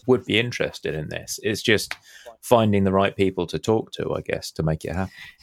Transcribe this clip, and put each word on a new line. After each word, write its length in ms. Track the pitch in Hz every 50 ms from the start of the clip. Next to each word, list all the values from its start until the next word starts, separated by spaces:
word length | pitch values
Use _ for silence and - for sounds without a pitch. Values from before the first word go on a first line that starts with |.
| -
would 180 | - 127 117 -
be 140 | - 101 107
interested 560 | 120 123 120 - - - - - - - 76
in 140 | 78 76 85
this. 300 | 82 82 - - - - -
It's 180 | 107 107 -
just 320 | - - 110 95 - - - - _ - - - - 120 - _
finding 420 | - - 123 117 110 107 104 101 95
the 80 | 95
right 240 | 95 95 98 98 -
people 300 | - 98 95 92 90 87
to 140 | - - 80
talk 320 | - - 110 113 - -
to, 240 | - - - - -
I 60 | -
guess, 280 | - - - - - -
to 120 | - - 80
make 220 | 80 80 80 -
it 100 | - 80
happen. 160 | 92 95 95 - - - - - _